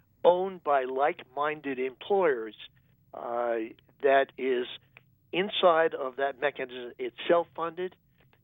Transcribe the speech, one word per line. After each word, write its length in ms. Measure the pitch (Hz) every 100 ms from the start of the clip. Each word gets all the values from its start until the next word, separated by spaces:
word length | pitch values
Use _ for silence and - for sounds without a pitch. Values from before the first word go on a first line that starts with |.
| _ _
owned 380 | 160 180 190 185
by 220 | 151 139
like-minded 960 | 127 131 147 180 - 139 147 151 143 127
employers, 760 | 131 123 - 196 175 123 110 - - _ _ _ _
uh, 420 | - 120 120 120 117 113 - _ -
that 240 | 139 139 135 -
is 280 | 131 123 123 - _ - _ _ _
inside 640 | 165 202 - 185 160 165
of 220 | 156 131 127
that 240 | 139 127
mechanism. 520 | 143 135 127 127 120 -
It's 180 | 123 - -
self-funded, 680 | 170 165 - 165 165 185 _ _ _ _ _